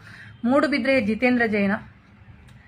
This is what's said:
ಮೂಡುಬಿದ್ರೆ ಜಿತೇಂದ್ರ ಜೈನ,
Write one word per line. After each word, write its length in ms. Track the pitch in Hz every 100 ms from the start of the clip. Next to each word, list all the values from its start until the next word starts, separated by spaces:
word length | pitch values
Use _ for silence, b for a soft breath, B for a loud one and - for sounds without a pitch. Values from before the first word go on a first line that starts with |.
| B B B B
ಮೂಡುಬಿದ್ರೆ 560 | 233 277 302 277 247 269
ಜಿತೇಂದ್ರ 460 | 202 220 247 247 233
ಜೈನ, 260 | 208 202 208 - - - - - - - B